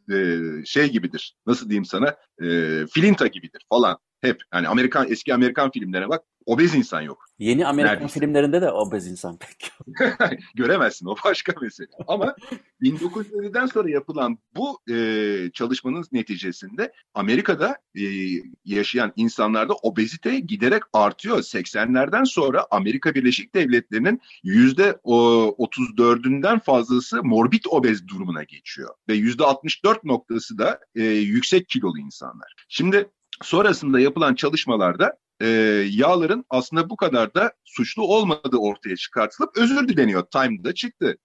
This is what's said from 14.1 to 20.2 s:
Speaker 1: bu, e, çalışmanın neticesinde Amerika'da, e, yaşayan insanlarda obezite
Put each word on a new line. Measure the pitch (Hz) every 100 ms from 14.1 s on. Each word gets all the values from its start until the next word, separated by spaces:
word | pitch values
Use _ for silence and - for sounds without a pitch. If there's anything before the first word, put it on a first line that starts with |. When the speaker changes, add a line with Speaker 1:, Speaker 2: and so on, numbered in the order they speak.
| 151 123 113 _ 175
Speaker 1:
bu, | 277 - -
e, | 117 113 110 104 98 90
çalışmanın | - 120 131 127 165 160
neticesinde | 127 110 92 92 - 95 120 220 - _
Amerika'da, | 104 101 131 202 151 202 277 _
e, | - 101 98 92 90 - -
yaşayan | 90 101 101 123 107 107
insanlarda | 113 - 107 110 113 202
obezite | 110 101 110 165